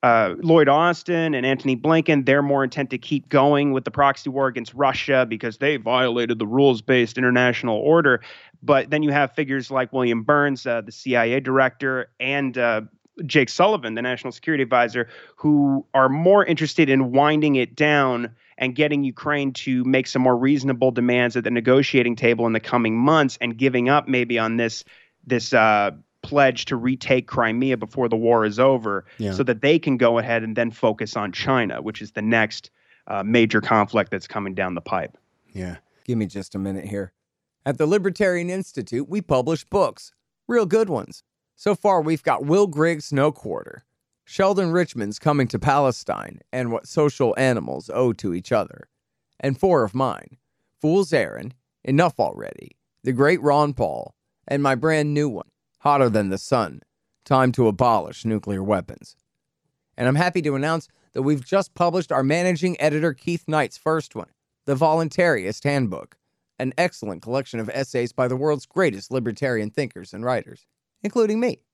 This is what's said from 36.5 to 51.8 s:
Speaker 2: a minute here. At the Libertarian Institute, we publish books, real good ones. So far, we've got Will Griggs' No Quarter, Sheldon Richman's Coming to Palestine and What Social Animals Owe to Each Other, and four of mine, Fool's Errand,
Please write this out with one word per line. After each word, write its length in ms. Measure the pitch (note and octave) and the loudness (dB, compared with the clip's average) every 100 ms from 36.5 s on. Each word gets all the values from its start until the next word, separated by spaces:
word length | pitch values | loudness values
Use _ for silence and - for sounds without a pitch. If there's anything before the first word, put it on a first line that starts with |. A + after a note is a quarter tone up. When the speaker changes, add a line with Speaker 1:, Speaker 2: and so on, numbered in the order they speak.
| G2 | -8
Speaker 2:
a 20 | |
minute 280 | G2 G2 G2 | -6 -6 -8
here. 280 | G2+ F#2 _ _ _ _ _ | -8 -10 _ _ _ _ _
At 140 | - B2+ | -8 -4
the 80 | D3+ | 0
Libertarian 640 | G#3 F#3+ F3+ G3 F3 F3 | 0 -2 -2 -2 -2 -4
Institute, 580 | F#3 F#3 - G2+ A#2+ C#3+ | -8 -8 -10 -8 -6 -6
we 140 | G#3 | -8
publish 440 | F#3 C3 B2+ E3 - | -2 -2 0 -4 -2
books, 480 | G3+ D#3 - - _ _ _ _ | 0 0 -2 -20 _ _ _ _
real 180 | A#3 G3+ | 0 2
good 240 | G#3 A3 | 0 0
ones. 320 | C#3 F2+ - _ _ _ _ | -2 -6 -16 _ _ _ _
So 200 | - G#3 | -2 0
far, 260 | G#3 F#3 | 2 2
we've 220 | D#3 D#3+ | 2 -2
got 200 | - C3 | 0 -2
Will 220 | C#3+ F3+ G3+ | 2 2 2
Griggs' 480 | C#3+ D#3+ E3 - | 2 0 0 -4
No 180 | C#3 D3 | 2 2
Quarter, 540 | C#3+ - D2 - - _ _ _ _ _ | 0 -8 -10 -10 -20 _ _ _ _ _
Sheldon 460 | - G3 G3 F3+ | -2 0 2 0
Richman's 480 | E3+ E3+ - G2+ G#2+ | 0 -2 -4 -8 -4
Coming 280 | D#3 D3 B2+ | 0 2 0
to 100 | A2+ | 0
Palestine 800 | C#3 C#3+ C#3 A#2+ - G#1 G1+ - _ | 0 2 2 -2 -6 -8 -8 -16 _
and 200 | B2+ B2 | -8 -4
What 160 | A2+ - | -6 -6
Social 480 | - D3 - B2 - | 0 0 2 0 2
Animals 540 | C3 A#2 B1 C2 - | 2 0 -2 -8 -6
Owe 180 | - B2+ | 0 0
to 200 | A2+ G#2 | 0 -4
Each 180 | F2 F#2+ | -6 -2
Other, 380 | A#2 F2+ - - _ _ _ _ _ | -2 -2 -10 -20 _ _ _ _ _
and 180 | C3+ C3+ | -6 0
four 260 | G3 E3 | 2 2
of 100 | A2 | 2
mine, 440 | G#2+ C3 C2+ G1+ - _ _ _ _ | -2 -4 -4 -12 -20 _ _ _ _
Fool's 320 | D3+ F3+ F3+ | 0 0 2
Errand, 400 | D3+ F2 G#1+ G2 - _ _ | 0 -2 -6 -14 -16 _ _